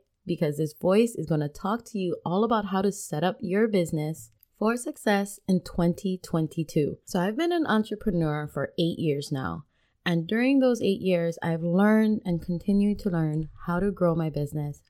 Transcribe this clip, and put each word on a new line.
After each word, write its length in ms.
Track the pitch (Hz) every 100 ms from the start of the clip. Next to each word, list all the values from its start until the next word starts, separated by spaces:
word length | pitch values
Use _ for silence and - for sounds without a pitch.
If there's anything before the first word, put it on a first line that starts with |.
| _ _ 180
because 320 | 170 156 147
this 160 | 156
voice 420 | - 170 202 233 -
is 100 | 156
gonna 220 | 156 147
talk 380 | - 190 233 -
to 140 | 202
you 180 | 180 - 160
all 180 | 185
about 220 | 220 220 202
how 160 | 190
to 100 | 196
set 320 | 190 - 151
up 140 | 180 -
your 300 | 175 196 226
business 600 | 202 165 160 151 160 - _ _ _
for 160 | 214 240
success 640 | 302 - 226 202 202 - -
in 120 | 185
twenty 580 | - - 170 170 190 185
twenty-two. 800 | - 165 156 - 151 165 143 139 -
So 140 | 190
I've 180 | 185 220
been 140 | 339
an 160 | 349 311
entrepreneur 800 | 214 214 208 220 175 156 151 147
for 220 | 147 139 -
eight 180 | 165 -
years 340 | 160 143 139
now. 340 | 139 104 82 - _ _ _
And 220 | 175 170 165
during 320 | 220 254 277
those 240 | 254 233
eight 180 | 196 196
years, 380 | 185 175 170 165
I've 180 | 170 165
learned 600 | 170 180 208 220 220 214 -
and 160 | 165
continue 540 | - 170 - 202 202 202
to 140 | 208
learn 380 | 170 156 151 156 - -
how 120 | 175
to 120 | 202
grow 240 | 180 175 165
my 160 | 156
business, 500 | 147 143 151 147 143